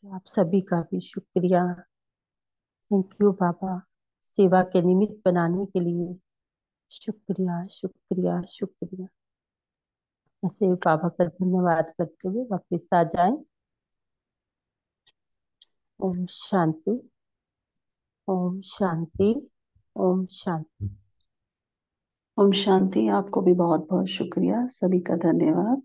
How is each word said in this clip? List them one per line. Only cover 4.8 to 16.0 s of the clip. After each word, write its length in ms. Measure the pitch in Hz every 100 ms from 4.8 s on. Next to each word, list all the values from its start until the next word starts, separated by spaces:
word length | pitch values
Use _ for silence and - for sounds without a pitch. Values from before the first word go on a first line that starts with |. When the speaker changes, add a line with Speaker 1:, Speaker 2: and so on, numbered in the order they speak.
Speaker 1:
निमित्त 400 | 175 185 208 208 -
बनाने 400 | 180 170 185 196
के 140 | 185
लिए 400 | 170 175 170 180 _ _ _ _ _ _ _
शुक्रिया, 760 | - - 208 - 185 185 170 185
शुक्रिया, 720 | - 185 _ _ 185 180 175
शुक्रिया। 680 | 175 - 185 _ 180 185 190 _ _ _ _ _ _ _ _ _ _ _ _ _ 190
ऐसे 280 | - 196
बाबा 360 | 180 180 156 170
का 160 | - 175
धन्यवाद 640 | - 185 180 180 165 160
करते 400 | - 165 _ 185
हुए 160 | 208 254
वापस 440 | 185 _ 175 -
आ 100 | 175
जाएं। 400 | 165 160 175 285 - _ _ _ _ _ _ _ _ _ _ _ _ _ _ _ _ _ _ _ _ _ - _ _
ओम 260 | _